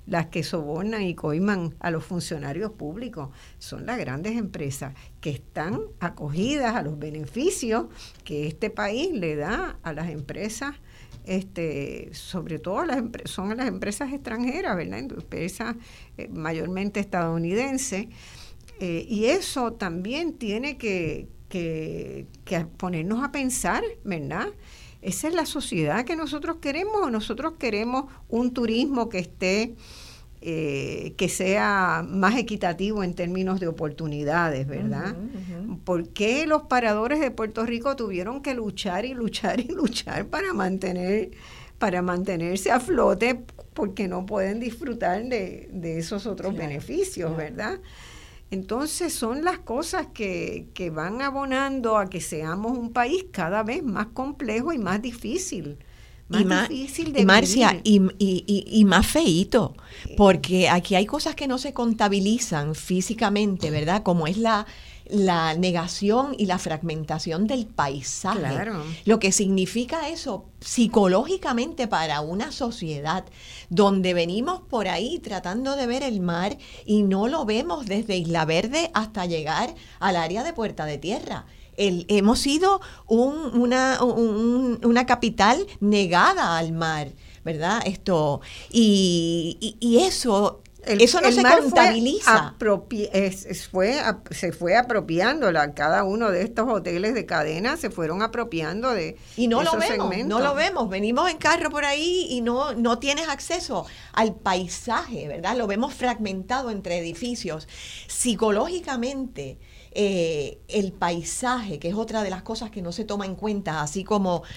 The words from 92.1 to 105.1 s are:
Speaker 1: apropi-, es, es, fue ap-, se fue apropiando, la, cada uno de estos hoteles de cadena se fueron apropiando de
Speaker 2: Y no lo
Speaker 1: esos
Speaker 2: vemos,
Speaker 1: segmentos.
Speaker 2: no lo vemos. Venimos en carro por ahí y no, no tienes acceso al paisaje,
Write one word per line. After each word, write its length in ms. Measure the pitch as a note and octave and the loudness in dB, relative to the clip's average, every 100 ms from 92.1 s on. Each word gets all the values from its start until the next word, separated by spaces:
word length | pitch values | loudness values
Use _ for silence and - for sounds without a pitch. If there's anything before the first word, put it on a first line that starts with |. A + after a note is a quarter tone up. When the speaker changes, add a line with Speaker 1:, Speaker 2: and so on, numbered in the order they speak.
| G4+ - A3 - - | 4 8 8 6 0
Speaker 1:
apropi-, 500 | A3 G3 - A3 G#3 | 2 2 0 -4 0
es, 320 | F#3+ G3 F#3+ - | 2 2 -2 -8
es, 240 | F3+ - | -10 -2
fue 280 | F#3 G3 C#4+ | 2 4 4
ap-, 300 | A3+ F#3+ - | 0 -2 -6
se 180 | - F3 | -4 -4
fue 240 | - F3 G#3+ | 0 4 4
apropiando, 800 | B3 A3 D3+ E3 G#3+ D#4 G#3+ | 4 2 0 2 2 4 2
la, 200 | E3 D3 | 4 2
cada 300 | C#3+ D3 F#3 | 2 2 4
uno 280 | G3 G#3+ A3+ | 2 2 2
de 100 | F3 | 2
estos 260 | F#3+ A#3 A#3 | 0 0 2
hoteles 440 | G#3+ F3 E3+ G#3+ | 0 0 0 0
de 120 | B3 - | -2 0
cadena 520 | E3+ D#3 D#3+ A3+ D4+ | 0 0 0 -2 -2
se 120 | G3+ | -4
fueron 340 | - D#3+ F3+ | -4 -2 -2
apropiando 680 | A3 B3 A3+ E3 D#3 G3 B3+ | -2 -2 -4 -4 -4 -2 -2
de 240 | A3 D#3 - - - | 0 -2 -8 -10 0
Speaker 2:
Y 100 | A#3+ | 2
no 160 | A3+ | 4
lo 60 | D#4+ | 4
Speaker 1:
esos 100 | E4 | 2
Speaker 2:
vemos, 300 | E4+ G#3+ F#3+ | 2 0 0
Speaker 1:
segmentos. 180 | F#3 C#4 | 0 0
Speaker 2:
no 140 | A3 | 2
lo 140 | C#4+ C#4+ | 2 2
vemos. 340 | F4 F4 A3+ | 0 0 -2
Venimos 420 | F#3+ G#3 B3 F4+ | 0 0 2 2
en 60 | D#4+ | 2
carro 320 | D4+ E4+ D#4+ | 2 4 2
por 160 | D4 C#4+ | 0 0
ahí 420 | D4 E4 F#4 F4 | 0 0 0 0
y 120 | B3 | -2
no, 320 | A#3 A#3+ D4 | 0 0 0
no 260 | A#3 A#3 A#3+ | 2 2 2
tienes 300 | C4+ C#4+ D#4+ | 0 0 -2
acceso 560 | C#4 - F4 - G3+ - - - | -4 -4 -4 -2 -4 -6 -12 -4
al 240 | - A3 F3 | 0 0 0
paisaje, 960 | G3+ F#3 F3 - - A3+ B3 | 0 0 -2 -6 -4 -4 -4